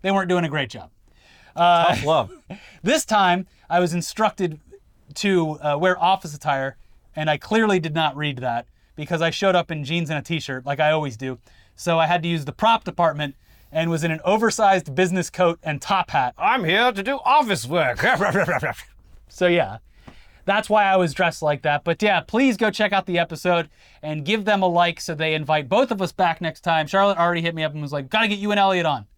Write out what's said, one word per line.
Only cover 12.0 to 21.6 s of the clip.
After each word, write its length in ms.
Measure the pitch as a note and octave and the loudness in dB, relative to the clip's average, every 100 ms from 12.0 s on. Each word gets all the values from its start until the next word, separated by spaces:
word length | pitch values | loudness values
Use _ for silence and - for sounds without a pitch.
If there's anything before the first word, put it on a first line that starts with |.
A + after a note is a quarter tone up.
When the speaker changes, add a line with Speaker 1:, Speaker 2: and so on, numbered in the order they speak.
| D#3+ | 2
Speaker 1:
had 160 | F3 | 0
to 40 | E3 | 0
use 160 | E3 | -4
the 80 | C#3+ | -6
prop 320 | - A3 A#3 | -2 2 2
department 520 | - - E3+ D3 C#3+ - _ _ _ | -2 0 0 0 -8 -10 _ _ _
and 200 | D#3+ E3 | -4 -2
was 120 | E3 | 0
in 80 | E3 | -2
an 100 | D#3 | -2
oversized 680 | F3+ G#3+ A3+ - G#3 F#3+ D3+ | 0 2 0 2 2 2 0
business 360 | C3+ F#3 F#3 E3+ | -2 0 0 -4
coat 280 | - F3+ E3+ | 0 0 0
and 180 | D#3+ D3 | -6 -8
top 300 | - G3 - | -2 -2 0
hat. 240 | D3+ B2 - | -2 -2 -2
Speaker 2:
I'm 260 | F3+ B3 | 0 0
here 260 | E3 G3 B3 | 2 2 2
to 100 | G3 | 0
do 160 | G3 C#4 | -4 -2
office 420 | - C#4+ B3 F3 A#2 | 2 4 4 -2 -2
work. 380 | E3+ C#3 A#2+ | 0 0 0
<laughs> 800 | G#3 C4 G3+ G3 F3+ D3+ C#3+ - - - - - - | 0 2 0 0 0 0 -4 -8 -14 -20 -20 -20 -20
Speaker 1:
So 160 | - F3+ | -2 2
yeah, 320 | E3+ A2 A2 _ _ - - - - - | 2 0 -6 _ _ -20 -20 -20 -10 -2
that's 220 | G3+ - | 0 2
why 140 | G#3+ | 2
I 120 | G3 F#3+ | 4 4
was 160 | F3 | 2
dressed 300 | C3+ F3 - | 0 -2 0
like 200 | D#3 D3 | -2 0